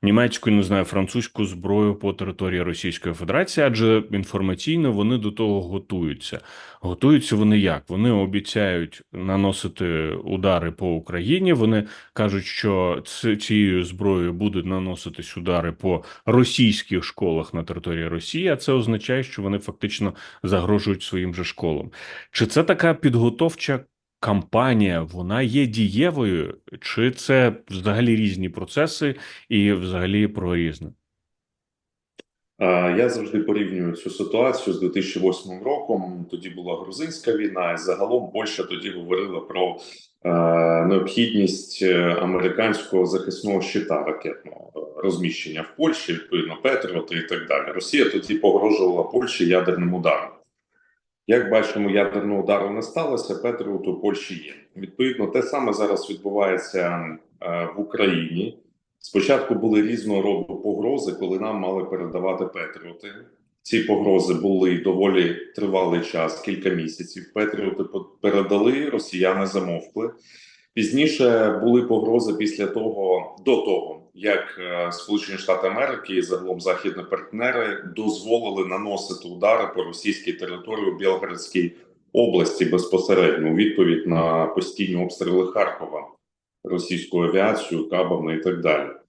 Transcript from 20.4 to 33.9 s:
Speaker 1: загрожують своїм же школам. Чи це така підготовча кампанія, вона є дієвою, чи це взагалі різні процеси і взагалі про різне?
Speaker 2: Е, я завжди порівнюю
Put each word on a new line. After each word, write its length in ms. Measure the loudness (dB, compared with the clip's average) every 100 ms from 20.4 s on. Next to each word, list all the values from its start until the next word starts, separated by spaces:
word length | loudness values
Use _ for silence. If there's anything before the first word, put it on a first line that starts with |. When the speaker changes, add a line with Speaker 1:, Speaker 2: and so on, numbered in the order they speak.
Speaker 1:
загрожують 600 | 0 2 4 2 2 -2
своїм 320 | -4 -4 -4 -4
же 80 |
школам. 480 | -8 -4 -2 -2 -6 -14 -16 -18 -10
Чи 140 | 0 2
це 180 | 2
така 300 | 2 4 2
підготовча 840 | 4 2 4 2 2 0 0 -4 -4 -6 _ _ _
кампанія, 840 | -2 -2 2 2 4 4 4 0
вона 400 | -4 -8 -4 -2
є 240 | 0 2 0
дієвою, 920 | 2 2 4 2 2 0 0 -2 -8 -16 -12
чи 300 | -6 0 0
це 420 | 0 2 6 6 2 -10
взагалі 460 | -4 0 2 4 4
різні 340 | 2 0 -4
процеси 680 | -6 -6 -2 -2 0 -2 -4 -12 -18 _
і 240 | 4 4
взагалі 540 | 2 0 -2 0 2 2
про 280 | 0 -2 0
різне? 340 | 0 -4 -14 -16 _ _ _ _ _ _ _ _ _ _ _ _ -20 _ _ _
Speaker 2:
Е, 360 | 2 2 2 2
я 120 | 2
завжди 300 | 0 -2 -2
порівнюю 520 | 0 0 -2 -2 -4